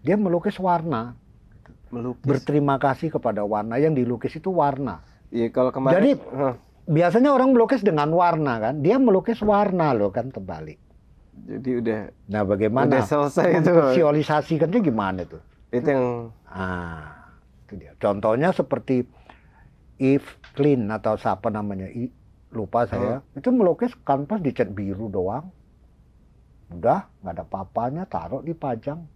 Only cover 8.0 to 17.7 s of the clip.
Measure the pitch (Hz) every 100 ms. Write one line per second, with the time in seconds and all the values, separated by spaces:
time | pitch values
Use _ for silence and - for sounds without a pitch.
8 | 147 165 175 165 147 117 107 147 143 254
9 | 254 190 185 226 208 202 208 180 156 120
10 | 101 104 123 110 92 82 78 76 _ -
11 | _ - _ - - 107 131 123 117 107
12 | 101 - - 104 98 101 107 120 147 131
13 | 110 151 143 156 175 175 160 170 143 131
14 | 156 151 147 151 143 160 156 220 175 110
15 | 98 95 87 - - _ _ - - 135
16 | 123 120 117 110 - 92 95 90 87 82
17 | 76 76 - - _ _ -